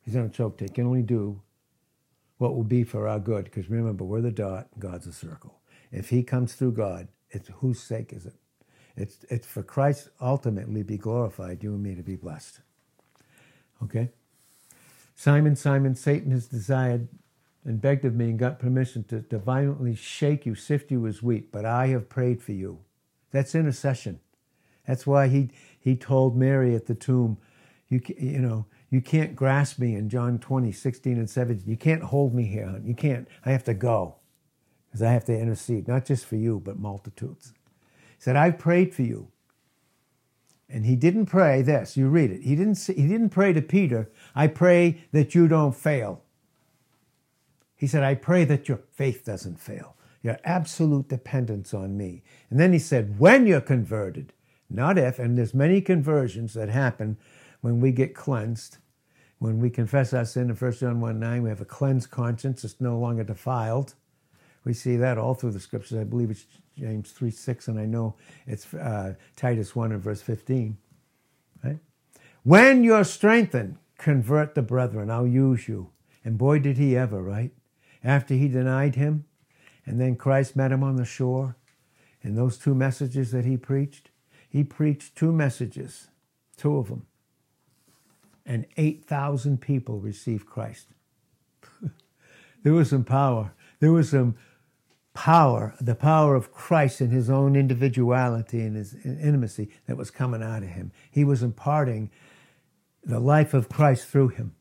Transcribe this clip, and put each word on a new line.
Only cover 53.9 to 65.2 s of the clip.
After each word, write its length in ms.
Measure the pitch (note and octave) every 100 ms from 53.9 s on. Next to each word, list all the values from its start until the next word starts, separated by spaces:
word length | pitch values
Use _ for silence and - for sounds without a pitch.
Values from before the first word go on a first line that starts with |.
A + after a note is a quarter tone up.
| G#2+ G2 E2 C#2 _ _ _ _
not 280 | G2+ C#3+ F#3+
if, 200 | B2+ B2+
and 200 | A#2+ B2
there's 160 | A2+
many 280 | C3+ D3 G3
conversions 720 | F#3+ F3+ C#3+ D3+ B2 F#2+ A2+
that 160 | A2 G#2+
happen 480 | B2 C3 - G#2+ G#2+ _ _ - _
when 180 | A#2 A#2
we 120 | C3
get 220 | B2 C3
cleansed. 640 | - - B2 A2 A2+ - - _ _ _ _ _ _
When 200 | A2+ A2
we 100 | A#2+
confess 440 | A#2+ A2 C#3 B2+
our 120 | B2+ A#2
sin 240 | B2+ B2
in 60 | A2+
First 260 | B2+ A#2
John 200 | B2 A#2+
one 180 | A#2 A2
nine, 220 | A2+ A#2+
we 80 | A#2
have 120 | G2+
a 40 | -
cleansed 460 | - C#3 C3 -
conscience. 520 | - A#2+ A2+ C#3 B2+
It's 160 | A2+ -
no 200 | B2 A#2
longer 240 | A#2+ A#2
defiled. 720 | G#2 G2+ - B2+ A2 A#2+ C#3 _ _ _ _ _ _ _ B2
We 80 |
see 240 | A#2 B2+ A#2+
that 200 | B2+
all 160 | A2+